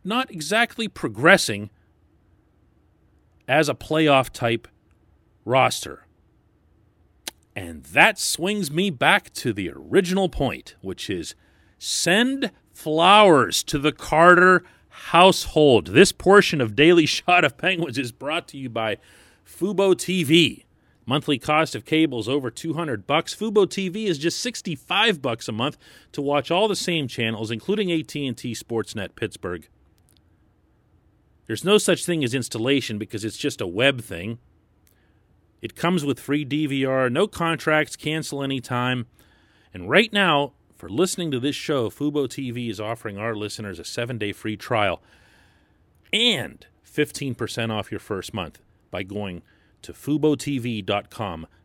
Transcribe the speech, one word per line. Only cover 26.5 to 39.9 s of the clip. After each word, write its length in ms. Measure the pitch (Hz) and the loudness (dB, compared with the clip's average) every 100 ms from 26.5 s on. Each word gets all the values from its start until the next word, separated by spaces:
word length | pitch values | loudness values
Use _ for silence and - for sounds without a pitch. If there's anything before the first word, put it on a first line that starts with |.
| 175 214 | 0 2
the 60 | 185 | 0
same 320 | - 165 135 | -2 -4 -4
channels, 420 | - 113 110 113 | -4 -4 -4 -6
including 380 | 113 - 208 185 | -6 -4 -2 -2
A 120 | 165 | -2
T 240 | - 151 139 | -4 -6 -6
and 120 | - | -6
T 160 | 123 | -8
Sportsnet 640 | 110 - 113 - 110 92 - | -10 -6 -6 -4 -8 -10 -8
Pittsburgh. 520 | 113 - 90 90 - _ _ _ _ _ _ _ _ _ _ _ _ _ _ _ _ _ - | -8 -8 -10 -10 -12 _ _ _ _ _ _ _ _ _ _ _ _ _ _ _ _ _ -10
There's 200 | 110 175 | -6 2
no 120 | 214 | 2
such 280 | - 165 - | 2 -2 -2
thing 180 | 165 | -2
as 100 | 127 | -2
installation 640 | 131 117 113 123 139 - 104 | -4 -6 -4 0 0 -2 -8
because 280 | 110 104 107 | -8 -8 -8
it's 120 | - | -6
just 220 | 143 - | -6 -4
a 80 | 95 | -6
web 340 | 92 139 127 | 0 0 0
thing. 380 | - 85 101 117 _ _ _ _ _ _ _ _ _ _ _ _ | -8 -10 -10 -12 _ _ _ _ _ _ _ _ _ _ _ _
It 140 | 110 - | -16 -4
comes 300 | 170 180 143 | -2 0 0
with 140 | 135 | -4
free 260 | - 147 135 | -4 -4 -2
D 200 | 151 147 | -4 -2
V 200 | 139 135 | -2 -2
R, 240 | 131 127 | 0 0
no 180 | 135 214 | 0 -2
contracts, 680 | - 165 160 160 151 151 - | -2 -2 -2 0 0 0 -6
cancel 440 | 151 156 151 139 | -6 -6 -6 -6
anytime. 640 | 135 135 - 123 123 123 117 _ _ _ _ _ _ | -4 -6 -4 -2 0 -2 -6 _ _ _ _ _ _
And 160 | 95 | -12
right 220 | 90 | 2